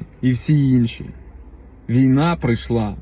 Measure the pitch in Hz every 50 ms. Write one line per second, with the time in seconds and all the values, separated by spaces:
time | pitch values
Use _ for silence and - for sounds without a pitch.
0 | - - - - - 127 127 120 - - 151 147 139 135 127 127 117 110 - -
1 | - - - - - - - - - - - - - - - - - - 117 127
2 | 135 131 131 139 156 170 170 - - 120 117 - - - 120 117 110 104 98 -